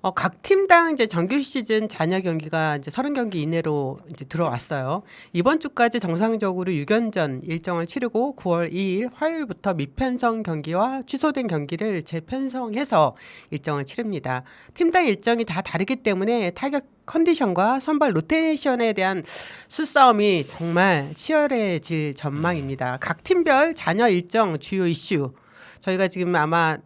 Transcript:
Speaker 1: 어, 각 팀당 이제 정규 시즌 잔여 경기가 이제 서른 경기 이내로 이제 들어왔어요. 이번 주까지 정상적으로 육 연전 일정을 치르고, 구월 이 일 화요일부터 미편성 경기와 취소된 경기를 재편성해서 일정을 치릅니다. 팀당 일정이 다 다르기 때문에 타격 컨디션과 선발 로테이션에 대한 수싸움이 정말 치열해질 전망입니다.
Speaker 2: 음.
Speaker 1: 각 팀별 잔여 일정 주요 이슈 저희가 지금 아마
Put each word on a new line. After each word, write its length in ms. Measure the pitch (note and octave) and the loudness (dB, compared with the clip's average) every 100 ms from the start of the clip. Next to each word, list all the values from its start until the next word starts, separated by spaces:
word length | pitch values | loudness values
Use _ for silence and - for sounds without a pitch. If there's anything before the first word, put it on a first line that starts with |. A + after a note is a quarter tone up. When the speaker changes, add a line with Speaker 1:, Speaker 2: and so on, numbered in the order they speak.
Speaker 1:
어, 60 | F#3+ | -2
각 320 | F3+ - - | 0 -2 -4
팀당 520 | - G4 G4 E4+ E4+ | 2 2 6 6 6
이제 120 | D4 - | 2 0
정규 340 | E3+ F3 C#4 | 0 0 0
시즌 460 | C4 C#4 G#3+ A3 G#3+ | -2 -6 -2 -2 -2
잔여 340 | - E3+ F#3+ | -2 0 0
경기가 520 | F#3 D#3+ D#3 D#3+ D#3 | 0 -4 -2 -2 0
이제 160 | D3 C#3 | -2 -6
서른 240 | A3+ C#4 | -4 -2
경기 260 | C#4 A3+ F3+ | -2 -2 -2
이내로 600 | D3+ E3 D#3+ D3 C3+ C#3 - | -2 -2 0 -2 -2 -6 -14
이제 120 | D#3+ | -18
들어왔어요. 800 | C3+ D#3+ E3 A#2+ - C#3+ C3 E3+ - - - | -10 -2 -2 -2 -6 -6 -4 -6 -8 -20 -6
이번 280 | E3+ G3 D#4 | 0 2 2
주까지 400 | D4 - A#3 A#3 | -2 0 2 2
정상적으로 760 | F#3+ E3 A3 A3 G3+ F3+ F#3 | -2 0 0 0 -2 -2 -2
육 160 | E3 C#3+ | -2 0
연전 500 | G#3+ A3+ G3 D3+ C3 | 0 0 -2 -2 -4
일정을 420 | D3 E3 F3 F3 E3+ | -6 -6 -4 -4 -4
치르고, 480 | C#4 B3 A3 C4 | -4 -2 -2 -2
구월 360 | C4 F#3 E3+ E3+ | -4 -2 0 0
이 220 | F#3 G3 F#3 | -2 -2 -2
일 100 | B3 | -4
화요일부터 600 | - D#4 E4 C4 F3 G3+ | -4 -4 -2 -6 -4 -4
미편성 680 | E3 C#3 - C4 B3 A#3+ A3+ | -2 -4 -4 -2 0 -2 -2
경기와 600 | G3+ D#3 D3 F3 A#3 C4+ B3+ | -4 -6 -4 -2 -2 -4 -8
취소된 400 | C4+ D#4 C#4+ A#3+ | -2 0 0 -2
경기를 560 | D#3+ C#3+ D#3+ A3 F#3 | -2 -4 -4 -4 -4
재편성해서 1120 | D#3 E3 D#3+ C4 C4+ B3+ A#3+ G#3+ C#4+ F#3+ D3 - - - - | -6 -10 -8 -6 -6 -6 -6 -6 2 4 4 2 -20 -20 -12
일정을 340 | D3+ D#3 C#3+ | -8 -4 -4
치릅니다. 580 | C#3 - A3 F3+ B2+ B2+ B2+ - - | -4 -6 -6 -6 -4 -6 -8 -20 -20
팀당 320 | - E4+ F4+ D#4 | 0 2 4 2
일정이 380 | G3 A#3 A#3 | 2 0 0
다 180 | A3+ E3 | 0 -4
다르기 320 | - E3 F#3+ | -4 -2 -2
때문에 560 | C4 A3 F#3 G3 A#3 F3+ | 0 0 0 2 0 0
타격 340 | F3+ C#4 C#4 - _ - | -2 -4 -4 -6 _ -4
컨디션과 720 | D#4+ E4 D#4+ A3+ F3 G#3 C4 | 2 2 4 2 2 2 2
선발 380 | C#4 D4+ D4 E3 | 0 2 2 2
로테이션에 800 | D#3+ D#4+ D#4+ D4+ C#4+ B3 A3+ | 2 2 2 0 0 2 0
대한 280 | F#3+ F#3 F#3 C#3+ - - - - | 2 0 -2 -8 -14 -14 -18 -14
수싸움이 800 | - D#4 C#4+ C4 G#3+ G#3 F3 C3+ | -6 0 6 8 8 4 2 0
정말 640 | - E3 E3+ F#3+ E3 C#3 | -6 0 4 4 4 0
치열해질 1000 | D3+ - D#4 D4 B3 G#3 E3+ - E3 D3+ | -10 0 2 2 2 0 -2 -2 -4 -2
전망입니다. 800 | C#3 D3+ C#3+ E3+ E3+ C#3 C3+ B2+ | -4 -6 -2 -2 -2 -4 -4 -4
Speaker 2:
음. 20 | C3 | -4
Speaker 1:
각 220 | - E3+ | -6 -8
팀별 540 | - F4+ D#4 C4+ D#4+ D#4+ | 0 2 4 4 4 0
잔여 320 | - F#3 A#3+ | -2 2 4
일정 500 | F3+ F3 A3+ G#3 D#3 | 2 0 0 2 0
주요 260 | - F#3+ F3+ | -4 -2 0
이슈 440 | E3 - E3+ C3+ - _ - - - | -2 -2 -2 -2 -8 _ -20 -20 -10
저희가 300 | - F#3 F#3+ | -4 0 0
지금 260 | F#3 F3+ | 0 0
아마 420 | F3 D3+ E3+ D#3+ D3+ | 2 2 2 2 0